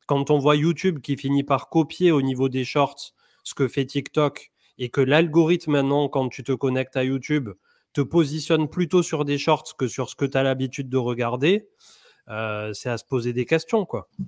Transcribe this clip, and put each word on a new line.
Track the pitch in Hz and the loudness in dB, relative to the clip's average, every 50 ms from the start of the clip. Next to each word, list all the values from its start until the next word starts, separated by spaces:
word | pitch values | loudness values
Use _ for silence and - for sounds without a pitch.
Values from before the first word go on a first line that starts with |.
| _ | _
Quand | - 147 139 139 - | -2 0 0 2 2
on | 151 143 | 2 4
voit | 135 147 151 | 4 4 4
YouTube | 151 147 170 165 - - 190 165 139 | 4 4 2 0 0 0 -2 -2 -2
qui | - - 139 131 | -4 -6 -6 -4
finit | - 135 139 143 139 | -2 0 0 0 2
par | 143 139 127 - - | 2 0 0 0 0
copier | - 165 156 151 - - 180 175 | 0 0 0 0 0 2 2 4
au | 160 143 135 | 4 4 2
niveau | 135 131 123 135 135 | 0 0 0 0 0
des | 127 131 123 | 0 -2 -4
shorts | - - 147 143 - - - - - _ _ _ _ _ _ - | -2 0 2 2 0 0 -8 -18 -18 _ _ _ _ _ _ -16
ce | - - | -10 -4
que | - 135 120 | -2 -2 -2
fait | - 143 135 | 0 -2 -4
TikTok | 131 - 139 - - - 156 147 143 143 - - - _ _ _ _ _ - | -4 -4 -6 -6 -4 0 0 0 0 0 -6 -18 -20 _ _ _ _ _ -10
et | 127 123 | -10 -6
que | - 139 - | -2 0 2
l'algorithme | 127 139 160 170 160 147 165 160 156 180 170 - 151 147 | 4 4 4 2 4 4 4 4 4 2 0 0 0 0
maintenant, | 143 135 135 143 147 147 135 | 2 2 2 2 2 0 0
quand | - 139 131 123 | 0 -2 -2 -2
tu | - - 117 | -6 -8 -6
te | - 135 | -4 -4
connectes | - - 131 127 131 127 - - | -2 0 0 0 0 -2 -2 -2
à | 135 127 | -2 -2
YouTube, | 131 135 131 - - 151 151 131 104 87 _ _ _ _ _ _ _ - | 0 -2 -4 -2 -2 -2 -2 -2 -4 -12 _ _ _ _ _ _ _ -2
te | 147 | -2
positionne | 135 - 156 170 160 135 147 156 - - 165 156 156 147 | -2 2 2 2 2 2 0 -4 -2 0 2 2 2 0
plutôt | - 175 180 - - 180 170 | 0 -2 0 2 2 2 2
sur | - 160 147 147 | 2 0 -2 0
des | 143 143 | 0 -2
shorts | 139 - 165 156 - - - - | 0 2 2 2 2 0 -6 -8
que | - 131 113 | -4 -4 -4
sur | - - 127 - | -2 -4 -6 -6
ce | - | -4
que | - 143 | -4 -4
t'as | 135 - 135 135 | 0 0 2 2
l'habitude | 135 135 131 135 131 - - 135 127 | 2 0 0 -2 -6 -4 -6 -6 -2
de | 127 | -2
regarder, | 131 120 123 120 120 120 117 120 123 135 165 196 214 208 _ _ _ - - - - _ _ _ _ _ - | -2 0 0 -2 -2 -2 -2 -2 0 2 2 2 2 -2 _ _ _ -20 -20 -20 -20 _ _ _ _ _ -10
euh, | 107 110 110 107 107 107 107 107 104 | -8 -6 -4 -4 -4 -4 -6 -6 -8
c'est | - - 127 | -6 -4 -4
à | 120 | -4
se | 110 - | -4 -4
poser | - 135 123 117 123 117 | -2 -2 -2 -2 0 -2
des | 123 120 | -2 0
questions, | - 160 160 - - - 220 185 | 2 2 0 0 2 0 0 0
quoi. | - - 104 - _ _ - - | 0 -6 -8 -8 _ _ -12 -12